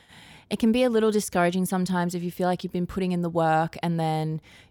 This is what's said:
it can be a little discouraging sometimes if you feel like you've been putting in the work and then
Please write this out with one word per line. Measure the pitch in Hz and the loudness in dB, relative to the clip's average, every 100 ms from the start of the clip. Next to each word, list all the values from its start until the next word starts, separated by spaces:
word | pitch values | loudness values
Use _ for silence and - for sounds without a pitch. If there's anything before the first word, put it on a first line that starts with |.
| _ - - - - | _ -20 -20 -20 -8
it | - | 0
can | 226 | 2
be | 233 | 2
a | 254 | 2
little | 220 220 | 2 2
discouraging | 208 - 185 175 185 | 0 0 0 2 2
sometimes | 185 185 180 180 175 | -2 0 0 0 -2
if | 180 | -2
you | 175 | -6
feel | - 180 | -2 -2
like | 180 | -2
you've | 180 | -4
been | 180 175 | -4 -4
putting | 202 185 | -2 -2
in | 175 | 0
the | 170 | -2
work | 170 160 160 165 - | 0 2 2 0 -2
and | 175 165 | -2 0
then | 160 156 156 156 - - - | 0 0 -2 -6 -10 -20 -20